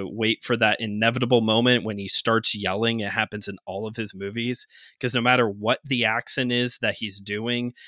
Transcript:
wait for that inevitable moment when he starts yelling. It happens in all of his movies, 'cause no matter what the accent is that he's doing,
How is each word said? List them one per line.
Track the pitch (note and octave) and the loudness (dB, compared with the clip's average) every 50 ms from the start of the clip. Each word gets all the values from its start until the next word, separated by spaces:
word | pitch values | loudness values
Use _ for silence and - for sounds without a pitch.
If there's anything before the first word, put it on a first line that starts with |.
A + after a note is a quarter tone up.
| G2 | -2
wait | F#2 - A2 A2+ A2+ A2+ - - | -4 -2 0 2 2 2 0 0
for | - A#2+ | -2 0
that | A#2 A2+ A2 G#2 - | 2 2 2 2 0
inevitable | A2+ G#2+ G#2 G#2+ A2+ A#2 A#2+ C3 B2+ A#2 B2+ A#2+ | -2 -4 -2 0 2 2 2 2 2 4 4 4
moment | A2 A2 A2 A2+ A#2+ B2 B2 A#2 E2+ | 6 4 4 4 6 6 4 4 2
when | A2 G#2 | -2 -6
he | G2+ G2 F#2+ | -6 -4 -4
starts | - - - A#2+ A2+ A2+ A2 - - | -4 -2 0 2 2 2 2 0 -2
yelling. | G#2+ G2+ F#2 F#2 G#2 A2+ A#2 A#2 A2+ | -2 -2 -2 0 0 0 0 0 0
It | G#2 G2+ F#2+ | -2 -2 -2
happens | A2+ A2 - - G#2 G2+ | -2 -2 -2 -4 -8 -8
in | - G2 F#2 - | -8 -10 -10 -10
all | - F#2+ G2 A2 | -8 -8 -6 -6
of | G#2+ G#2+ | -6 -6
his | - A2 G2+ - | -6 -8 -8 -8
movies, | F#2+ G2 G2 G#2 A#2 A#2 A#2+ B2+ - - - - - - - _ - | -8 -8 -8 -6 -4 -4 -4 -4 -6 -8 -14 -18 -20 -20 -20 _ -4
'cause | - B2 A#2+ | -4 -2 -2
no | B2 | 2
matter | A#2 B2 B2+ B2 A#2+ | 4 4 6 6 4
what | G#2+ G2+ G#2 G#2 A2+ B2+ - - | 2 0 -2 0 0 0 0 -2
the | C3+ C3+ A#2+ A#2 | -4 -2 0 0
accent | A2 A2 A#2+ - - - - C3 B2 | 0 0 -2 -4 -4 -4 -2 -2 0
is | B2 A#2+ B2 B2 - - | 0 0 0 -2 -4 -4
that | A#2+ G#2+ G#2 | -4 -4 -2
he's | - A#2 G#2 F#2+ G2+ | -4 -6 -8 -8 -10
doing, | G2 G2+ G#2 G#2 A2 A#2+ A#2+ A#2+ B2 A#2+ A#2+ - - | -8 -6 -6 -4 -2 -2 -2 -2 -2 -4 -6 -10 -18